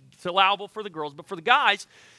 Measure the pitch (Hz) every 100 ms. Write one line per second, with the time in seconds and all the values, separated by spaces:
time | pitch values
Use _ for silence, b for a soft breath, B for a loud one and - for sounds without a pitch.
0 | _ _ 185 185 190 202 202 214 208 160
1 | 147 143 - 185 175 269 240 202 - b
2 | b